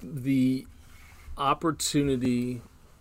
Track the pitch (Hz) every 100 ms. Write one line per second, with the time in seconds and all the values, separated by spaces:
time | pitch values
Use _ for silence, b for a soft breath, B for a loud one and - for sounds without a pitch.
0 | - 139 131 135 127 131 - - b b
1 | b b b - 139 147 165 147 - 147
2 | 143 131 127 123 123 120 - - - -